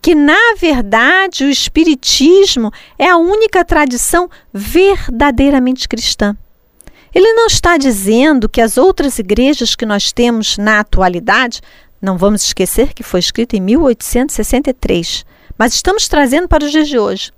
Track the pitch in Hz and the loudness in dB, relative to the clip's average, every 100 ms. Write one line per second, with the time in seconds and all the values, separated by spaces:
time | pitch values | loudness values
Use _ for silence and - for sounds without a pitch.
0 | - 311 285 359 466 427 339 262 208 220 | 2 2 4 4 2 2 0 0 0 2
1 | 254 370 381 - 277 269 - - 320 277 | 2 2 0 -2 -2 -2 -2 0 2 0
2 | - - 277 381 392 254 214 - - - | -2 2 4 4 4 0 -4 -8 -20 -4
3 | 330 349 339 427 440 381 339 320 294 247 | 2 2 2 0 0 0 0 0 0 -2
4 | - 339 359 - _ 202 208 320 392 392 | -2 -2 -2 -10 _ -12 -2 2 2 2
5 | - 233 285 240 277 277 254 254 - 226 | -4 -2 0 2 2 2 0 -2 -6 -6
6 | - - 208 208 - _ _ _ - _ | -6 -2 -4 -4 -14 _ _ _ -20 _
7 | _ 359 427 453 453 - 349 339 269 202 | _ 2 4 4 2 2 2 2 0 0
8 | 190 220 294 277 220 - 220 247 349 381 | 0 2 4 2 0 0 0 2 2 2
9 | 285 - 190 208 262 294 233 - 220 202 | -4 -4 -2 0 2 0 -4 -4 -4 -2
10 | - - 240 226 214 - 208 214 214 - | -4 0 0 0 -4 -4 0 0 2 2
11 | 185 175 214 214 247 - - - _ _ | 2 0 -2 0 0 -6 -20 -20 _ _
12 | 190 185 196 208 - - 185 - 269 - | -6 0 0 0 -4 -4 -4 -2 -2 -4
13 | - 180 - - 240 208 185 262 294 220 | -6 -4 -4 -4 -4 -2 0 2 2 -2
14 | - 240 277 - 208 - 226 254 - 180 | -2 -2 -2 -4 -2 -2 -2 -4 -2 -2
15 | 170 - - _ _ - 226 - - 403 | -4 -10 -12 _ _ -2 -2 0 -2 -2
16 | - 311 269 285 359 311 294 311 302 254 | 0 0 2 0 0 0 0 0 0 0
17 | 202 190 - | -2 -4 -10